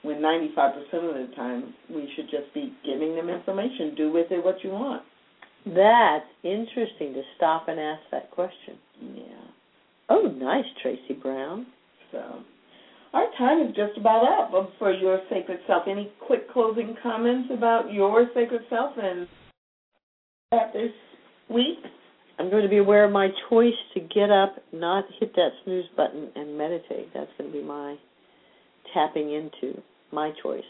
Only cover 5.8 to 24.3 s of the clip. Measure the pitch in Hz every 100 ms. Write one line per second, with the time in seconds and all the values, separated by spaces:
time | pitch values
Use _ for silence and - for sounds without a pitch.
5.8 | 202 233 214 151 - _ 170 202 226 -
6.8 | 226 - 147 131 135 - 165 160 165 160
7.8 | 151 156 - 143 - - 180 - - -
8.8 | _ _ 64 65 - - - _ _ _
9.8 | _ _ _ 392 370 135 131 185 240 -
10.8 | 131 131 - 131 135 135 139 190 247 _
11.8 | _ _ _ - - - - _ _ -
12.8 | - _ _ 262 466 - 247 320 254 208
13.8 | 208 - 196 190 247 370 - 185 190 -
14.8 | 202 190 190 190 - 190 - 180 - 180
15.8 | 196 196 202 - - 240 - 254 226 220
16.8 | 220 233 240 226 233 254 247 247 233 226
17.8 | - 208 196 220 240 247 233 240 - 233
18.8 | 277 262 202 180 175 - - _ _ _
19.8 | _ _ _ _ _ _ _ 233 - 160
20.8 | 233 - - - _ _ _ 233 262 349
21.8 | - - _ _ _ - 180 208 202 208
22.8 | 196 208 208 202 190 196 - 226 240 233
23.8 | - - 165 208 202